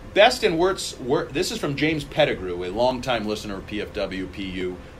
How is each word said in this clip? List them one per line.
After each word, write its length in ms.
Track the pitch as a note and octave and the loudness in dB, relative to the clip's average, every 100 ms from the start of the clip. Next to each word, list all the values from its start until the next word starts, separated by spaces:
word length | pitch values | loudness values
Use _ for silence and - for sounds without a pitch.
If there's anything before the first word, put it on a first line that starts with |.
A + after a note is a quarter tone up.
| - | -2
best 300 | - A3 B3 | 8 8 8
and 160 | G#3 E3 | 0 4
worst, 400 | F#3 F#3+ - - | 2 2 -4 -6
wor-, 240 | B2+ D3+ - | 0 0 0
this 260 | C3+ G3 | -2 -2
is 60 | A#3 | -2
from 180 | D3 C3+ | -4 0
James 280 | D3+ D#3 | 0 0
Pettigrew, 600 | C#3+ - C#3+ G2+ F#2 F2 | -2 2 2 2 -4 -4
a 60 | F2+ | -4
longtime 560 | G2+ B2 B2+ B2+ A#2 G#2 | 2 2 2 0 -2 0
listener 300 | G#2 G#2+ G2 | -4 -4 -8
of 100 | F2+ | -6
P 160 | G#2 | -6
F 100 | F2+ | -6
W, 340 | G#2 G2 F#2+ F#2 | -4 -4 -4 -6
P 160 | - | -6
U. 340 | F#2+ F#2 F#2 F2+ - - | -6 -4 -4 -6 -12 -10